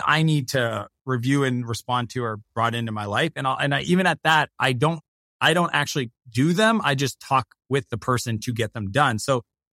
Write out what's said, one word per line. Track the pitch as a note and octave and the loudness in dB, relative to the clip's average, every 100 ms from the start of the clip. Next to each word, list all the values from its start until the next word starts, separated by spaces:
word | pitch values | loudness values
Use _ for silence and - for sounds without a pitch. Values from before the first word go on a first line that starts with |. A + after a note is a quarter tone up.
I | - D3+ | 2 2
need | D#3+ D3+ B2 | 2 2 0
to | C3+ A#2 G#2+ G#2 _ | -2 -2 -4 -8 _
review | - B2+ A#2+ C#3+ | -6 -2 0 2
and | C3+ B2 A#2 | 2 -2 -4
respond | A#2 - B2 A#2+ | -8 -4 -4 -4
to | B2+ | -6
are | A#2 G#2+ - | -6 -8 -8
brought | - A#2 A#2 | -2 -2 0
into | A#2 | -4
my | G#2+ G#2 | -6 -2
life. | G#2 D#3+ | 0 0
And | C#3+ | -2
I'll, | C3+ C3 | -4 -2
and | C#3+ | 0
I, | C#3 | -2
even | C3+ F3 F#3 | 2 2 2
at | D3+ | 0
that, | D#3 D#3 C3+ - | 2 2 2 0
I | C3 | 0
don't, | B2+ D3+ E3 - _ _ - | 2 0 0 -8 _ _ -2
I | C#3+ | 2
don't | E3+ F3 | 2 2
actually | D3 C#3+ D#3 A#2+ _ - | 0 -2 -2 -6 _ -6
do | A2+ D3+ | 2 2
them. | F3 A3 A3+ | 4 2 2
I | C#3+ | 2
just | C#3 C3+ - | 0 0 -4
talk | - C3 B2 _ - | 0 0 0 _ -4
with | C3+ - | -4 -2
the | G#2+ | -6
person | - B2 - A2 | -2 -2 -2 -6
to | - | -4
get | A2+ G#2+ | -4 -4
them | A#2+ G2 | -4 -2
done. | G#2 C#3+ A2 | 2 2 0
So, | - C3 - _ _ | 0 -2 -4 _ _